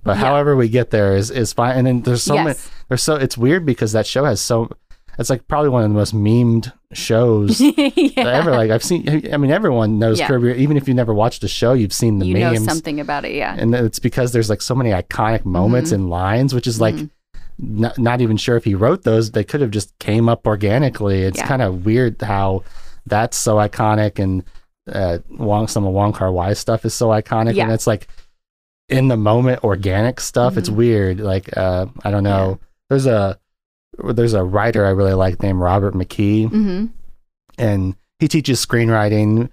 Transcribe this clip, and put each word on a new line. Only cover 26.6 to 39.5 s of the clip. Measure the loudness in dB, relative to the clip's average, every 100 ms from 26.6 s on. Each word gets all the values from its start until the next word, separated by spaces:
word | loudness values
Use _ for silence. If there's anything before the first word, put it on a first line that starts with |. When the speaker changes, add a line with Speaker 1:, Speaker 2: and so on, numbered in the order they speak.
| -2 -2
Speaker 1:
is | -2
so | -2 0
iconic. | 0 0 -2 0
Speaker 2:
Yeah. | 0
Speaker 1:
And | 0
it's, | 0 0
like, | -2 -6 -18 -20 _ _ _ _ _ _
in | 0 2
the | 2
moment | 2 4 2 0
organic | 0 0 0 0 0 -2
stuff. | -4 0 0 0
It's | -2
Speaker 2:
Mm-hmm. | 0
Speaker 1:
weird. | 2 2 0 -2
Like, | -2 -4 -4 -4
uh, | -2 -2 -4 -6
I | -4
don't | 0
know. | 2 2 0 -4
Speaker 2:
Yeah. | -10 _ _
Speaker 1:
There's | 0 2
a, | 2 0 -4 _ _ _ _ _ -10
there's | -4 0 2
a | 2
writer | 0 0 0 2
I | 2
really | 2 2
like | 2 0 0
named | -2 0
Robert | 2 2 0
McKee. | -2 -6 -2 2 2 2
Speaker 2:
Mm-hmm. | 0 0 -2 -6 -8 -16 -18 _ _ _ -4
Speaker 1:
And | -2 0 -2 -6 _ _
he | 0
teaches | 0 0 -2
screenwriting. | 0 0 2 2 2 2 2 2 0